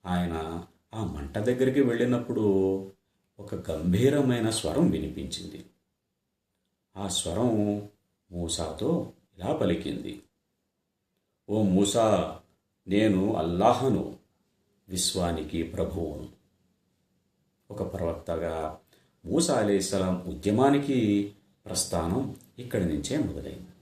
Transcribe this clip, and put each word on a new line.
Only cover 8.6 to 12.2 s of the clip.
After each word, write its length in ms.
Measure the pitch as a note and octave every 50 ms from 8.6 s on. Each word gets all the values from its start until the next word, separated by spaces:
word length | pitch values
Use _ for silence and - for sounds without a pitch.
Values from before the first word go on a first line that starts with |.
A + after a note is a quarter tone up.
| E2 D#2 D2+ D2 G#2+ C#3+ E3+ F3 - - - _ _ _ _ -
ఇలా 140 | F2 A2 D3+
పలికింది, 720 | - A#2 F#2+ E2+ - - D2 - - - - - - - _ _ _ _ _ _ _ _ _ _ _ _ _ _ _ _ _ _ _ _ _ _ _ _ -
"ఓ 140 | G#2 G#2+ G#2+
మూసా, 760 | G2 F2+ F#2+ G2+ G2 - A#2+ A2+ A2 G#2 F2+